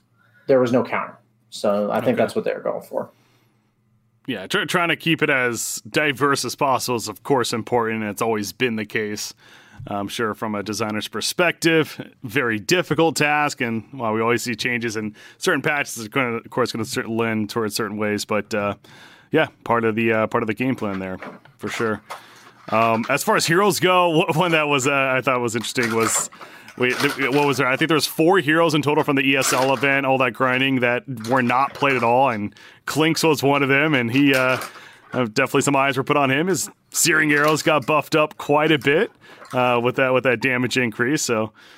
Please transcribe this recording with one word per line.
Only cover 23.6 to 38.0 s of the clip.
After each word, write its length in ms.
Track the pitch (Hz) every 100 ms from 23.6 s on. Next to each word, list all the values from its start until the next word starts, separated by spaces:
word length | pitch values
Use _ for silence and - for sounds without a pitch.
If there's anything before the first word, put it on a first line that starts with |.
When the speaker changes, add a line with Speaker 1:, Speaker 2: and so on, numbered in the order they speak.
| 208 170
Speaker 2:
go, 420 | 185 185 175 156
wh-, 140 | 190 156
one 160 | 180
that 160 | 160 151
was, 180 | 143 127
uh, 280 | 139 135 131
I 40 |
thought 200 | 131 127
was 160 | 120 113
interesting 360 | 107 - 117 113
was, 340 | 110 - - - - - - -
wait, 180 | 127 127
th-, 360 | 139 131 135
what 100 | 143 147
was 100 | 139
there? 100 | 131
I 100 | 131
think 120 | 160
there 80 | 156
was 100 | -
four 320 | - 160 190
heroes 360 | 143 160 170
in 80 | 151
total 200 | 135 151
from 140 | 147 139
the 60 |
E 140 | 135 139
S 160 | 127
L 220 | 135 131
event, 320 | 131 139 139 135
all 120 | 131
that 140 | 127
grinding, 460 | 110 131 127 135 135
that 220 | 120 123 127 123 110
were 140 | 131
not 320 | 123 123 139
played 220 | - 143 131
at 80 |
all, 260 | 117 120 135
and 240 | 110 104 - - - -
Clinks 380 | 139 160 160
was 180 | 165 139
one 220 | 135 143
of 40 | 139
them, 260 | 139 156
and 180 | 139 117
he, 200 | 127 143
uh, 260 | 131 127 123 - - - - -
uh, 120 | 123
definitely 380 | 120 123 131 143
some 120 | 131
eyes 220 | 139 139 131
were 80 |
put 120 | 135 147
on 140 | 135
him. 160 | 135 180
His 240 | 160 - - _
Searing 420 | - - 160 151
Arrows 300 | 147 151 156
got 240 | - 151 123
buffed 280 | 151